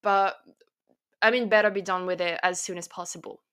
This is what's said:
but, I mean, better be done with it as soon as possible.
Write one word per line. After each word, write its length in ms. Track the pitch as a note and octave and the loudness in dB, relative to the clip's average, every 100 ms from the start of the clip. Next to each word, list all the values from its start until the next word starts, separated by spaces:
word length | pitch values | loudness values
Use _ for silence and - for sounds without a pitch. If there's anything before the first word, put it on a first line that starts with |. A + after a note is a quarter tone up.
but, 320 | - G2 F#3+ - _ _ _ _ _ _ _ _ | 2 2 2 -2 _ _ _ _ _ _ _ _
I 120 | A3 | 2
mean, 180 | B3 A3 | 2 4
better 220 | G#3+ G#3 | 4 4
be 100 | G3+ | 0
done 240 | F#3+ F#3 | -4 -4
with 160 | F3+ F3 | -2 -2
it 180 | F3 E3 | -2 -2
as 180 | F3+ F3+ | -2 -2
soon 160 | - F3 | -8 -10
as 100 | E3+ | -12
possible. 540 | - F3 F3 - - _ | -12 -12 -12 -16 -18 _